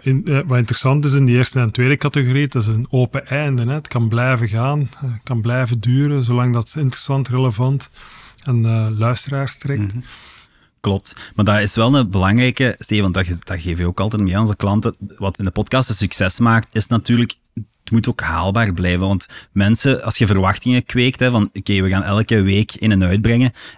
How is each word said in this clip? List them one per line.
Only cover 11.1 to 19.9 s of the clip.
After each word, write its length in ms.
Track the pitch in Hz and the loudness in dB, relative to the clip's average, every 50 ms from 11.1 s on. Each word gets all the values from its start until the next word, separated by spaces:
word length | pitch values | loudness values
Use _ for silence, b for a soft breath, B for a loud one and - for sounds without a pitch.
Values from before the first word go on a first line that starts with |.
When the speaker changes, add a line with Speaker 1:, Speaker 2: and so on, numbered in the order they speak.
| - B B B B | -14 B B B B
Speaker 3:
Maar 100 | 107 101 | 0 2
dat 140 | 107 104 104 | 2 2 2
is 140 | 104 101 - | 0 0 0
wel 200 | 113 113 123 143 | 2 2 4 4
een 140 | 143 123 92 | 4 2 2
belangrijke, 680 | 95 95 92 95 104 123 127 127 117 - 131 120 - | 2 2 2 4 4 4 2 2 0 0 -2 -2 -2
Steven, 340 | - - - 110 104 101 92 | -4 -6 -2 0 0 0 0
dat 140 | 87 98 90 | 0 0 -2
ge-, 120 | 85 87 82 - | -2 -4 -8 -8
dat 160 | - 92 80 | -10 -10 -8
geef 160 | 78 87 82 | -6 -4 -4
je 80 | 85 87 | -2 -2
ook 120 | 87 87 - | -2 -2 -2
altijd 220 | 95 107 107 107 | -4 -2 0 0
mee 140 | 101 92 90 | 0 0 2
aan 60 | 101 | 2
onze 140 | 110 107 101 | 0 0 0
klanten. 400 | - - 101 101 110 113 117 - - 101 - - | 0 0 0 0 0 0 -2 -6 -6 -12 -14 -10
Wat 200 | - 101 95 - | -6 -6 -6 -4
in 80 | - 101 | -2 -4
de 60 | 92 | -4
podcast 380 | - 107 101 - 127 131 127 - | -2 -2 -2 0 0 0 0 0
een 60 | 104 | -2
succes 440 | - 104 87 - - 95 92 - - | -2 -4 -4 -2 -2 -2 -2 0 2
maakt, 360 | 120 113 113 113 110 - - | 2 4 4 2 0 0 -2
is 120 | 110 107 | -4 -2
natuurlijk, 480 | - 117 113 - 120 120 120 120 113 - - _ _ _ | 0 0 -2 0 2 2 2 2 0 -4 -12 _ _ _
het 380 | - 104 - _ _ _ - | -14 -14 -14 _ _ _ 0
moet 160 | 110 113 - | 0 2 2
ook 140 | 127 113 - | 0 -4 -4
haalbaar 520 | - 82 80 82 87 98 98 117 113 101 87 | -4 -4 -2 0 0 0 0 0 0 0 0
blijven. 340 | 90 90 90 90 90 95 | 0 0 0 0 0 0
Want 180 | 95 98 92 - B B B B B | 0 0 -2 -4 B B B B B
mensen, 520 | B 98 101 104 117 - - - | B 0 2 2 2 2 2 0